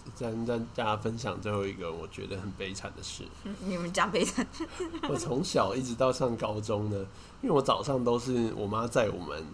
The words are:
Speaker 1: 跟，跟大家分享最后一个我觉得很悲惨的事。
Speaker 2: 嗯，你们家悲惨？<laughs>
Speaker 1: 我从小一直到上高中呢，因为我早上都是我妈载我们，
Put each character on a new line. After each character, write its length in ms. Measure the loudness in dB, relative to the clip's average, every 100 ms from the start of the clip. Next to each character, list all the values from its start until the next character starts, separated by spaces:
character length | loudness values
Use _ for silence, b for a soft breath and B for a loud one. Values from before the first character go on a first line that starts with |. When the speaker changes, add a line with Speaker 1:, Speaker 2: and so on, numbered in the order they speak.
| -12 -6
Speaker 1:
跟， 260 | -4 -2
跟 240 | 0 0 -2
大 100 | -2
家 140 | 2 2
分 180 | 0 -2
享 240 | -4 -2
最 120 | 0
后 120 | 0
一 100 | 0
个 180 | -2 -4
我 160 | -6 -8
觉 180 | -8 -6
得 160 | -6
很 80 | -6
悲 200 | -6 -6
惨 180 | -6 -8 -10
的 60 |
事。 200 | -10 -10 -12 -10
Speaker 2:
嗯， 120 | -10 -6
你 180 | -4 -2
们 160 | 0
家 140 | 2 2
悲 180 | 4 2
惨？ 220 | 0 -4 -4 -8
<laughs> 320 | -6 -6 -4 -2
Speaker 1:
我 80 | -2
从 280 | 0 0
小 320 | 4 4 4 2
一 80 |
直 100 | -2
到 180 | 4 4
上 240 | 4 2 2
高 240 | -2 -2
中 300 | 0 2 2
呢， 80 | -2 -4 B B B
因 80 | 4
为 20 |
我 100 | 6
早 220 | 6 2
上 200 | 2 2
都 140 | 4 4
是 340 | 2 2 2 2
我 100 | 0
妈 220 | 0 2
载 220 | 4 4
我 140 | 0
们， 220 | -4 -6 -8